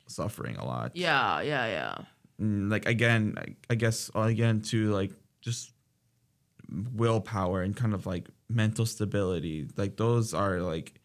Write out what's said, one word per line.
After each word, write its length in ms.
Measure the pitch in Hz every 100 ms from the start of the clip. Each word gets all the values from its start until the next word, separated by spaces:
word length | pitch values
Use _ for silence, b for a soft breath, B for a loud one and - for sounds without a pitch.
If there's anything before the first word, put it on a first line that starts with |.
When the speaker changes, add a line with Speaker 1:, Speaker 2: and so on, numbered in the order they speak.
| -
Speaker 1:
suffering 500 | - 107 - 60 -
a 80 |
lot. 320 | 64 60 58 170
Speaker 2:
Yeah, 440 | 170 139 107 78
yeah, 240 | 123 139 113
yeah. 320 | 82 53 50 - _ _ -
Speaker 1:
Mm, 300 | 110 101 98
like, 160 | 107 107
again, 480 | 113 117 113 107 -
I, 180 | - - -
I 60 |
guess, 360 | 113 113 113 -
again, 460 | 107 113 113 117 107
to, 280 | 107 113 107
like, 220 | 101 101 - _ _
just 300 | 117 117 - _ _ _ _ _ _ _ _ - - 78 120
willpower 680 | 107 117 113 - 107 92 92
and 140 | 95 101
kind 160 | 113
of, 120 | 98 95
like, 220 | 90 - - -
mental 380 | 113 107 110 110
stability. 840 | - 101 101 92 87 78 78 - -
Like, 200 | 101 -
those 360 | 117 120 113
are, 280 | 82 98 90
like, 400 | 90 82 - -